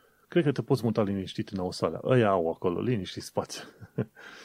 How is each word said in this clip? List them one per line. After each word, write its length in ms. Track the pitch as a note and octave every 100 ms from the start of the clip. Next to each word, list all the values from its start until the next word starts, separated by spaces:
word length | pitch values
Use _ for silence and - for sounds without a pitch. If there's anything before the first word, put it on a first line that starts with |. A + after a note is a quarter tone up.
| _ _ _
cred 160 | F3
că 80 | D3
te 100 | C3
poți 220 | - C3+
muta 180 | A#2+ A2
liniștit 460 | G2+ G2 F#2 - -
în 100 | G2
Australia. 420 | F2+ E2+ F2 D#2+
Ăia 240 | - B2+ G#2+
au 220 | F#2+ E2
acolo, 300 | E2 F#2 F2+
liniștit 420 | G2+ A#2 F2+ -
spațiu. 400 | - - F2+ - - - -
<laughs> 140 | - B2 - - -